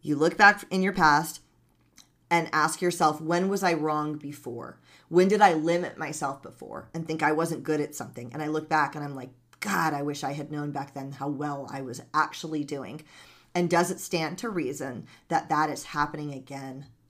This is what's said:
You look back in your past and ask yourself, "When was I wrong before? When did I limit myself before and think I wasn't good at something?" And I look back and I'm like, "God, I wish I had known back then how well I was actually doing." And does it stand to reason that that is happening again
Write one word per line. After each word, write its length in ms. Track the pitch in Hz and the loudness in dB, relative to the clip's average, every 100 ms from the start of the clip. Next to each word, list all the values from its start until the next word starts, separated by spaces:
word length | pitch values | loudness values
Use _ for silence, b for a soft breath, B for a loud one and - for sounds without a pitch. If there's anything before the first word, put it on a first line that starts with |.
You 140 | - 143 | -2 2
look 220 | 165 202 | 2 8
back 280 | 202 202 - | 8 8 -2
in 100 | 190 | 0
your 120 | 185 | 0
past 480 | 190 160 147 160 - _ _ _ _ _ - _ _ _ | 6 6 6 2 -8 _ _ _ _ _ -20 _ _ _
and 200 | 170 160 | 2 2
ask 300 | 156 156 - | 0 0 2
yourself, 400 | 180 170 160 156 | -2 2 2 2
"When 260 | 160 175 190 | 0 0 2
was 160 | 196 | 0
I 100 | 190 | 2
wrong 440 | 165 156 151 151 147 | 2 0 0 -2 -6
before? 640 | 147 - - 117 - - b b b | -10 -12 -10 -10 -12 -16 b b b
When 220 | 165 190 | 4 6
did 120 | 202 | 6
I 120 | 202 | 6
limit 440 | 160 160 175 180 - | 6 2 2 0 -6
myself 440 | 151 - 139 135 | -8 -4 -6 -6
before 480 | - - - - - | -14 -16 -12 -12 -10
and 140 | 165 165 | -10 -6
think 160 | 160 | 0
I 80 | 151 | 2
wasn't 320 | 156 160 156 | 2 0 -2
good 160 | - 151 | -2 0
at 160 | 143 - | -2 -6
something?" 360 | - - 120 | -12 -12 -10
And 80 | 135 | -6
I 40 | 151 | -2
look 200 | 156 156 | -4 0
back 280 | 156 139 151 | 0 0 -2
and 80 | |
I'm 120 | 143 135 | -8 -10
like, 140 | 127 - _ _ | -12 -18 _ _
"God, 320 | 208 190 160 | -2 0 0
I 80 | 147 | 0
wish 240 | 143 147 139 | -4 -4 -6
I 80 | |
had 180 | 147 147 | -6 -6
known 200 | 151 147 | -6 -6
back 220 | 139 139 | -6 -8
then 200 | 143 135 | -10 -10
how 160 | 135 143 | -6 -6
well 400 | 139 147 139 131 | -4 -4 -6 -8
I 100 | 135 | -10
was 200 | 131 117 - | -8 -10 -2
actually 520 | 160 156 - 165 156 143 | 0 0 -2 -6 -6 -4
doing." 360 | 143 104 151 - B B B B 175 | -6 -8 -12 -16 B B B B 0
And 140 | 175 | 2
does 200 | 170 180 | 4 2
it 120 | 185 | -2
stand 360 | - 175 156 170 | -4 -2 -2 -4
to 100 | 240 | -4
reason 580 | 185 131 139 131 117 - B _ | -4 -4 -6 -8 -10 -14 B _
that 180 | 165 - | -2 2
that 220 | 151 156 | 2 2
is 160 | 143 - | -2 -6
happening 480 | 151 147 151 147 | -2 -2 -2 -8
again 540 | 135 131 139 135 131 139 - | -10 -12 -12 -10 -12 -16 -20